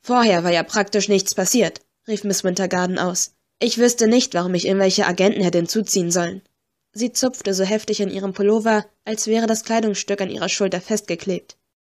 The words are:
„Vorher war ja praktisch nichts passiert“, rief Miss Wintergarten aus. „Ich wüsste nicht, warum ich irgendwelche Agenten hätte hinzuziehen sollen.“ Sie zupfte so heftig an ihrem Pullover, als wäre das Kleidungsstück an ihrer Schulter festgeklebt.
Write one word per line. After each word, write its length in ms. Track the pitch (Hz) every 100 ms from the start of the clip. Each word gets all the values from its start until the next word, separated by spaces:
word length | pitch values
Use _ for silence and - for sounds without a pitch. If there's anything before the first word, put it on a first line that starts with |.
„Vorher 400 | - 247 233 175
war 80 | 175
ja 140 | 175
praktisch 440 | 160 - 202 208 196
nichts 260 | 196 196 -
passiert“, 440 | 185 254 175 - _ _ -
rief 160 | 208
Miss 180 | 202 190
Wintergarten 560 | 185 180 185 180 180 185
aus. 380 | 180 180 - _ _ -
„Ich 180 | 240 226
wüsste 300 | 240 240 220
nicht, 260 | 240 247
warum 200 | 175 180
ich 120 | 180 185
irgendwelche 400 | 196 190 185 180
Agenten 360 | 175 190 -
hätte 160 | 180 175
hinzuziehen 520 | 170 220 202 202 175
sollen.“ 320 | 180 170 190 - _ _ _ _
Sie 200 | 214 247
zupfte 420 | - 254 254 202
so 80 | 190
heftig 400 | 190 214 - 208
an 80 | 196
ihrem 220 | 196 196
Pullover, 520 | 190 202 226 220 214 208 _
als 240 | - 220 -
wäre 180 | 226 226
das 160 | 220
Kleidungsstück 580 | - 226 226 196 - 196
an 100 | 190
ihrer 180 | - -
Schulter 320 | - 196 180
festgeklebt. 760 | - 214 - 165 - 180 - - _ _